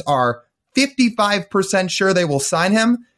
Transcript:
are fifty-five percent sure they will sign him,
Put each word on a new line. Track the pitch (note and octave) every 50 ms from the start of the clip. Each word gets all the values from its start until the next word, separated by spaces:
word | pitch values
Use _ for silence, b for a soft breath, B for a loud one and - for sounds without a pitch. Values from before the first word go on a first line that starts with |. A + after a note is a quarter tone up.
| - -
are | C#3+ C3 B2+ A#2+ A#2 - - _ _ _ _ _ -
fifty-five | C4 C4+ C#4 - - B3+ A#3 A3 - G#3 G3+ G#3 G3+ G3+ -
percent | - G3+ F#3+ G3 - F#3+ F#3 F3+
sure | - - G3+ F#3+ F#3+
they | F3+ F3
will | D#3+ C#3+ C#3
sign | C#3 - - E3 E3+ F#3+
him, | G#3 A3 A3 A#3 A#3+ A#3+ b b b